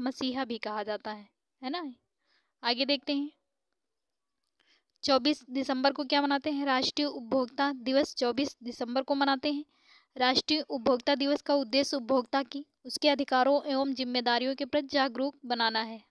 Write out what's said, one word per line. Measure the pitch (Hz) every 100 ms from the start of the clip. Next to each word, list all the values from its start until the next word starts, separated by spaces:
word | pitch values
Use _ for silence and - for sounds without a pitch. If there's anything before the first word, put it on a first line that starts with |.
मसीहा | 254 - 262 254
भी | 254 233
कहा | 214 214
जाता | 208 208 214
है, | 208 208 _ _ _
है | 262
ना? | 339 302 240 _ _ _ _ _ _
आगे | 233 240
देखते | 269 285 -
हैं, | 285 294 - _ _ _ _ _ _ _ _ _ _ _ _ _ _ _ _
चौबीस | - 262 254 294 -
दिसंबर | 254 262 262 277
को | 277
क्या | 269 285
मनाते | 285 277 302
हैं? | 285 277
राष्ट्रीय | 262 262 - 294
उपभोक्ता | 277 226 269 247 277 285
दिवस | 269 233 269 302
चौबीस | - 240 233 190 -
दिसंबर | 233 233 240 247
को | 269
मनाते | 277 277 269 294
हैं। | 294 302 _ _ - _ 254
राष्ट्रीय | 254 254 - 302
उपभोक्ता | - 277 226 247 -
दिवस | 285 277 285
का | -
उद्देश्य | 285 240 269 277 285
उपभोक्ता | 233 262 247 277
की | 269 277 294 _
उसके | - - 302
अधिकारों | 285 277 254 254 285 302
एवं | 269 277
जिम्मेदारियों | 262 254 247 247 240 254
के | 269
प्रति | 277 302 277
जागरूक | 285 262 233 269 - 247
बनाना | 240 226 226
है। | 220 226 -